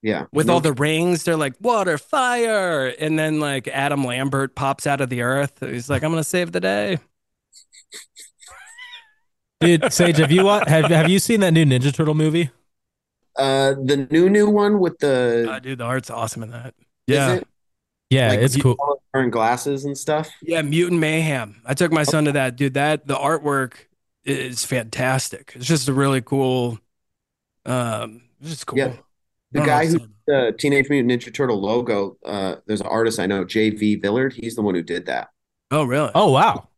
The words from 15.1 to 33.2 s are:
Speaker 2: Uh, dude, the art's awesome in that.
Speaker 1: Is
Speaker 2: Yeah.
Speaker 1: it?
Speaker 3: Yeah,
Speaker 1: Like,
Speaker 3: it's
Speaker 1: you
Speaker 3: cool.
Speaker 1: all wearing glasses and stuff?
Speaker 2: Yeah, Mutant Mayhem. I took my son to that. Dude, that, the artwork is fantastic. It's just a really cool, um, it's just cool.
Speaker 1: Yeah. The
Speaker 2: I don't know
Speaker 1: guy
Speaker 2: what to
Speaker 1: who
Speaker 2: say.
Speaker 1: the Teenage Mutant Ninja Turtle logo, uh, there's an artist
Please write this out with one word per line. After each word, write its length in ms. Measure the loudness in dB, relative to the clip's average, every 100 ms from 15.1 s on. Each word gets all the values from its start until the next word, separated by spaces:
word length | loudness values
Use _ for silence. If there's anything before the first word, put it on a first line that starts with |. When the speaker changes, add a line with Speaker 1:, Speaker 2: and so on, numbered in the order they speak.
| 2 2 0 -2
Speaker 2:
Uh, 80 | -6
dude, 200 | -8 -8
the 60 |
art's 260 | -4 -4 -6
awesome 320 | -8 -6 -8
in 80 | -12
that. 240 | -14 -16 -20 _ _ -2
Speaker 1:
Is 80 |
Speaker 2:
Yeah. 200 | 0 2
Speaker 1:
it? 140 | 0 -4 _ _ _ _ _ _
Speaker 3:
Yeah, 200 | 2 4
Speaker 1:
Like, 100 | 4
Speaker 3:
it's 160 | 2 2
Speaker 1:
you 60 |
Speaker 3:
cool. 140 | 2 2
Speaker 1:
all 220 | -2 -4 _
wearing 160 | -2 0
glasses 540 | 0 0 0 -2 -6
and 120 | -6 -8
stuff? 340 | -4 -4 -4 -12
Speaker 2:
Yeah, 200 | -6 -4
Mutant 380 | 0 0 2 0
Mayhem. 640 | 0 0 0 -2 -6 -14
I 100 | -6
took 180 | 0 2
my 100 | 2
son 220 | 2 2
to 80 | 2
that. 240 | 0 -2 -2
Dude, 180 | -2
that, 320 | 0 0 -2 -2
the 80 |
artwork 600 | -2 -2 -2 -2 -2 -4 -8 _ _ _ _
is 400 | -6 -4 -4 -8
fantastic. 880 | -4 -4 -4 -4 0 0 -4 -12 -20
It's 120 | -12 -2
just 220 | 0 0
a 40 |
really 280 | 0 2 0
cool, 580 | -2 0 0 0 -2 -6 _ _ _ _ _ _ _ _ -6
um, 560 | -4 -2 -4 -8 -14 _ _
it's 100 | -14
just 160 | -12 -6
cool. 120 | -2
Speaker 1:
Yeah. 140 | -2 -6 _ _ _ _ _
The 80 | -2
Speaker 2:
I 0 |
don't 80 | 0
know 40 |
Speaker 1:
guy 40 | 2
Speaker 2:
what 80 |
to 60 | 2
Speaker 1:
who 60 | 0
Speaker 2:
say. 80 | -2 _ -2
Speaker 1:
the 280 | 0 0 0
Teenage 320 | 0 0 2
Mutant 220 | 0 2 0
Ninja 100 | -4
Turtle 260 | -4 -2 -2
logo, 560 | 0 -2 0 -2 -4 -8
uh, 320 | -10 -6 -6 -6 -6
there's 140 | -6
an 60 | -2
artist 300 | 0 0 0